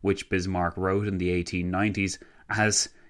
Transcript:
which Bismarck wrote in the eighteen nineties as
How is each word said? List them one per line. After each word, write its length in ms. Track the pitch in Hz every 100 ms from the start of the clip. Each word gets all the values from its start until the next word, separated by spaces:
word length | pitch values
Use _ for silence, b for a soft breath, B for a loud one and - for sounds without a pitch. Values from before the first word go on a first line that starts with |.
which 280 | 98 95 -
Bismarck 480 | 95 92 92 87 90
wrote 300 | 95 98 104
in 100 | 95
the 140 | 90
eighteen 380 | 90 85 92 90
nineties 480 | 90 104 98 95 - B B -
as 400 | 107 107 101 - b